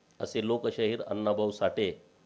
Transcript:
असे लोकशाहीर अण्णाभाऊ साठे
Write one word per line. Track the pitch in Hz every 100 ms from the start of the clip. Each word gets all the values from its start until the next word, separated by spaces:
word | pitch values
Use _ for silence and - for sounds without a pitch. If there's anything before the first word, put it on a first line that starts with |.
| _ -
असे | 107 117 110
लोकशाहीर | 117 117 - 110 113
अण्णाभाऊ | - 104 107 104 107
साठे | 101 95 110 95 - - _